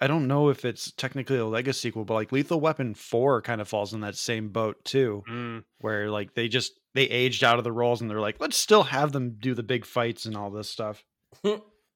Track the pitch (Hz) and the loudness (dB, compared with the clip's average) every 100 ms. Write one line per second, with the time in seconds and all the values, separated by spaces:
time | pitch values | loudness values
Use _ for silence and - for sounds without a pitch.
0 | 135 160 131 143 147 131 123 - - - | 2 2 2 4 4 2 -2 -6 -10 -8
1 | 131 139 127 131 110 113 127 127 123 110 | -6 -6 -2 -2 0 -2 -2 -2 -4 -6
2 | 104 110 107 135 143 170 160 156 127 104 | -2 -2 0 0 0 2 0 0 -4 -6
3 | - 117 139 123 104 113 104 110 101 107 | -2 2 4 2 0 -4 -2 -2 -4 -6
4 | 104 98 - 113 107 101 110 - - 135 | -8 -6 -4 -4 -4 -2 -2 -4 -2 0
5 | 127 104 101 120 120 113 - _ 107 104 | 0 -2 -8 -10 -8 -10 -16 _ -4 -2
6 | 104 104 101 - 117 123 - - _ - | -2 -4 -4 -4 0 0 -2 -8 _ 2
7 | 135 120 127 117 127 120 120 113 120 120 | 2 4 2 4 6 6 2 0 2 2
8 | 113 107 104 - 156 - - 214 139 135 | -2 -2 -2 -2 -2 -2 6 6 6 2
9 | 147 139 123 107 120 120 110 127 110 - | 0 0 -4 -4 -4 -2 -2 -4 -2 -2
10 | 117 113 113 104 101 104 104 - 107 104 | -2 -2 -8 -8 -8 -8 -10 -8 -8 -8
11 | _ _ _ - 202 208 - _ _ | _ _ _ -6 -4 -4 -6 _ _